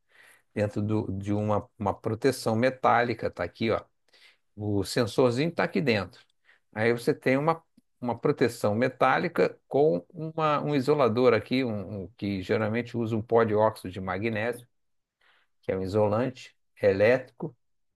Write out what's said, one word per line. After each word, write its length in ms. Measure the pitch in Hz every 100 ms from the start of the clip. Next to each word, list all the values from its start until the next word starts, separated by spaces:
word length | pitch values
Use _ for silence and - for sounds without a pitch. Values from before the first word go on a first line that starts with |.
| _ _ - _ _
dentro 280 | - 104 107
do, 280 | 104 107 104
de 200 | 98 98
uma, 360 | 104 107 101 - _
uma 160 | 101
proteção 640 | - 110 110 139 127 120 110
metálica, 760 | 131 127 120 120 123 110 92
tá 140 | -
aqui, 260 | 87 - 117
ó. 140 | 87 - _ _ _ - _ _
O 300 | - 104 101
sensorzinho 680 | 95 139 113 - 127 117 165
tá 120 | 170
aqui 160 | 180 202
dentro. 440 | 143 107 90 - _ _ _ _ _
Aí 200 | 104 117
você 220 | 117 151
tem 220 | 143 135 131
uma, 260 | 151 160 _ _ _ _
uma 180 | 123 113
proteção 560 | 156 - 120 - 104
metálica 840 | 104 131 - 131 147 175 175 180 - _
com 360 | 135 151 175 -
uma, 500 | 170 160 160 156 143
um 120 | 151
isolador 600 | 147 131 147 120 110 127
aqui, 300 | 110 - 127
um, 400 | 127 104 95 104
um, 40 | 90 -
que 260 | 101 98
geralmente 540 | 92 110 107 117 120 117
usa 200 | 110 113
um 60 |
pó 220 | 107 117
de 100 | 113
óxido 380 | 104 107 - 92
de 80 | 92
magnésio, 680 | 95 92 113 107 117 120 - _ _ _ _ _ _ _ _ _
que 120 | -
é 40 | 95
um 60 |
isolante 720 | 95 104 104 107 131 - - _ _ _
elétrico, 760 | 104 95 117 185 - _ 156 - _ _ _